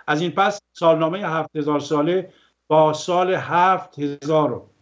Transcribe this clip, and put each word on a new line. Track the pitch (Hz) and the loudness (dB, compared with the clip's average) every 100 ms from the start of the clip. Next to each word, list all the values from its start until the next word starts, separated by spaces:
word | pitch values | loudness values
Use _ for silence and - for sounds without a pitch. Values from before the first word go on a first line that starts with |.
| - | -4
از | 180 | -2
این | 175 | -2
پس | 151 196 202 _ | 0 0 -2 _
سالنامهٔ | - 165 160 160 190 185 | 0 2 4 0 -2 -4
هفت | 160 156 156 | -6 -6 -4
هزار | 143 143 | -2 -2
ساله | - 151 156 185 180 _ _ _ - | -2 0 0 0 -4 _ _ _ 0
با | 156 156 | 4 4
سال | 151 - 175 185 | 2 -2 0 0
هفت | 170 131 165 185 180 - 143 | -2 -2 2 2 2 -4 -8
هزار | 143 143 143 156 139 104 - _ | -8 -6 0 0 0 -4 -12 _